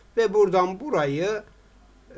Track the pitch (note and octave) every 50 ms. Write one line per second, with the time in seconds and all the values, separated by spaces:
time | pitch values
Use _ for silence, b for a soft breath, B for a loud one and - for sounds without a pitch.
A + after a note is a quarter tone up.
0 | b b _ A#3 A3+ G#3 G3 G#3+ G3+ F#3+ F3 F#3 F3+ F#3 F#3+ F#3+ C#4 D4+ B3+ E3+
1 | D3 C#3 C#3 D3 F3 G3+ A3 G#3 - - _ _ _ _ _ _ _ _ _ _
2 | _ - -